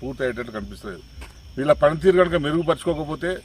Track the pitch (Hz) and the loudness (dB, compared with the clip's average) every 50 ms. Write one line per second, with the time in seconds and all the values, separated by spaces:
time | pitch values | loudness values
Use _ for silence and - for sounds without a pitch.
0 | 123 135 131 131 131 123 110 120 120 117 110 107 101 101 98 - - 104 90 78 | -10 -10 -6 -4 -4 -4 -4 -6 -8 -8 -8 -10 -10 -10 -12 -14 -14 -14 -14 -14
1 | - - - - - - - - - - - 131 139 151 143 - 147 147 160 151 | -16 -18 -18 -18 -18 -18 -20 -20 -20 -12 -8 0 2 2 4 4 4 2 2 4
2 | 165 190 175 185 180 170 170 160 143 147 156 170 156 165 165 - - 175 156 151 | 4 6 6 6 6 4 2 -2 0 0 0 0 0 0 0 0 0 -4 -2 -2
3 | 151 151 156 151 165 180 185 - | -4 -8 -8 -6 -4 -6 -6 -6